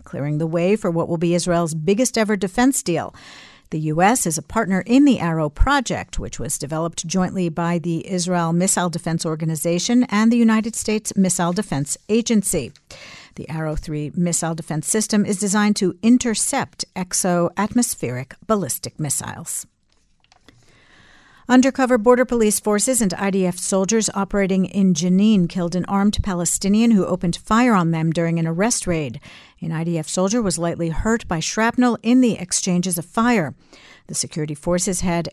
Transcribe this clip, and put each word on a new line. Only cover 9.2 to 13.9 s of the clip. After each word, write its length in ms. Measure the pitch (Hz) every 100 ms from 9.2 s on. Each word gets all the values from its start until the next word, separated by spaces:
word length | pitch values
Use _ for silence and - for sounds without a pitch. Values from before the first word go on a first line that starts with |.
| 165
Organization 800 | 156 165 156 170 175 - 240 247
and 200 | 208 226
the 60 | 233
United 400 | 226 220 220 -
States 400 | - 214 - -
Missile 380 | 185 175 175
Defense 440 | 175 - 139 143 - -
Agency. 640 | 220 233 226 - 165 117 - _ - - - - -
The 140 | -
Arrow 280 | 160 156 151
three 340 | -